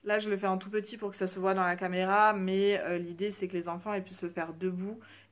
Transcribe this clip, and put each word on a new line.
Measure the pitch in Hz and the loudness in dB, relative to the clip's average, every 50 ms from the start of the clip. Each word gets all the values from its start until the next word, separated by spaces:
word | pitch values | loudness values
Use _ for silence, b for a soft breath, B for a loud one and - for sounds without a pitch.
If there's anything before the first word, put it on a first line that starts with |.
| - | 0
Là, | 208 208 214 | 2 0 0
je | 208 214 | 2 0
le | 202 | -2
fais | 190 202 | 0 2
en | 190 190 185 | 0 0 0
tout | 185 196 | -2 -2
petit | 208 214 202 - 233 220 | -4 -4 -4 -4 -10 -8
pour | 220 202 | -6 -8
que | 190 | -4
ça | - 190 | -2 -4
se | 185 185 190 | -4 -2 0
voit | 185 190 190 | 0 2 2
dans | 190 185 | 4 2
la | 175 175 | 2 2
caméra, | 180 190 180 180 180 185 185 196 208 214 214 | 0 -2 -2 0 0 2 4 6 6 8 6
mais, | 208 202 190 185 190 190 196 202 202 - | 6 4 0 0 2 4 4 4 4 2
euh, | - 156 175 | 0 0 -2
l'idée, | 175 175 170 175 170 196 208 | -2 -2 -6 -4 -4 -4 -4
c'est | 196 - 190 180 | -2 -4 -6 -4
que | 190 | -4
les | 175 170 175 | -4 -4 -4
enfants | 170 180 180 214 | -6 -6 -4 -4
aient | 208 196 190 | -4 -4 -4
pu | 185 185 | -6 -10
se | - - 175 | -8 -8 -6
faire | 175 180 165 165 | -4 -4 -4 -4
debout | 165 160 185 185 180 180 190 202 220 226 B B B B B B | -6 -4 -2 -2 -2 -2 -4 -6 -6 -10 B B B B B B